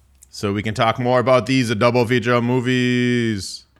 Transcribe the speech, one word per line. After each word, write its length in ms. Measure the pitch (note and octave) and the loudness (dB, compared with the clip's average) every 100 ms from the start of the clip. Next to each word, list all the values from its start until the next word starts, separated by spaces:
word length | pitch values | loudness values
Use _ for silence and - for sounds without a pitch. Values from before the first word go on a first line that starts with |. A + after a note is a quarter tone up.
| _ _ _ | _ _ _
so 220 | - G#2 | -8 -4
we 120 | G2+ | -4
can 100 | A2 | -4
talk 260 | G#2+ A#2 A2 | -2 0 0
more 200 | B2 B2+ | 0 2
about 260 | A#2+ B2+ G#2 | 4 2 2
these 280 | C3 A#2 A2 | 0 0 2
double 300 | A#2+ A#2+ A#2 | 2 2 2
feature 360 | B2 A2 A#2+ | 0 2 0
movies. 1200 | A#2 B2+ B2 B2+ B2 B2 B2 B2 A#2 G#2 F#2 - _ _ | 2 0 0 0 0 0 0 0 -2 -4 -8 -14 _ _